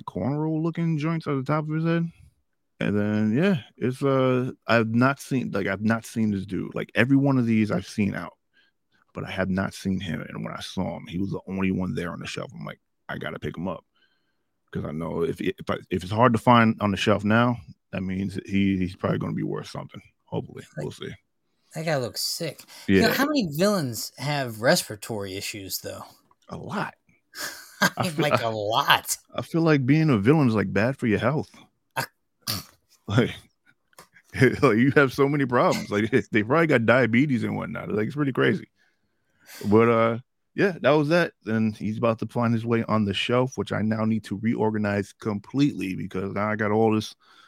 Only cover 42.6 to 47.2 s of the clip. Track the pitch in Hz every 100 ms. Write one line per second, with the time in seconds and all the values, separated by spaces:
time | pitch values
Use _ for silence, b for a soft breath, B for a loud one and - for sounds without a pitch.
42.6 | 117 117 113 110 101 95 - 123 127 -
43.6 | 98 104 107 110 110 110 - 101 113 120
44.6 | 110 107 104 101 98 - 110 101 - 135
45.6 | 143 90 95 90 95 92 98 98 107 107
46.6 | 107 110 113 107 - -